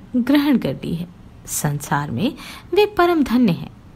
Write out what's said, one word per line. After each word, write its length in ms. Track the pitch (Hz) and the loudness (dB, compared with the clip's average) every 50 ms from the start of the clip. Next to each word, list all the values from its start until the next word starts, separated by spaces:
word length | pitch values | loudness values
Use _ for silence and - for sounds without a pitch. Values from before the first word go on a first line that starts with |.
| - - - | -8 -6 -4
ग्रहण 420 | 247 233 277 285 294 285 302 262 202 | -2 0 2 2 2 2 2 2 2
कर 160 | - 143 135 | 0 -2 -4
ली 220 | 139 147 151 170 | -6 -6 -6 -6
है, 120 | 165 175 - - - - - - - - | -8 -8 -10 -16 -20 -20 -20 -20 -20 -14
संसार 640 | - - - - 147 143 143 - - 151 143 147 151 | -10 -6 -4 -2 -2 -4 -4 -4 -4 -4 -4 -4 -4
में 220 | 117 117 190 285 - - - - - - - - 349 | -4 -2 -2 -2 -4 -6 -12 -16 -18 -18 -12 -2 2
वे 120 | 381 415 | 2 2
परम 380 | 415 - - 349 349 349 320 254 | 2 4 4 4 4 4 2 2
धन्य 280 | - 220 254 247 196 | 2 2 4 4 4
हैं। 200 | 160 - - - - - - - - | 2 0 -4 -10 -16 -18 -20 -20 -20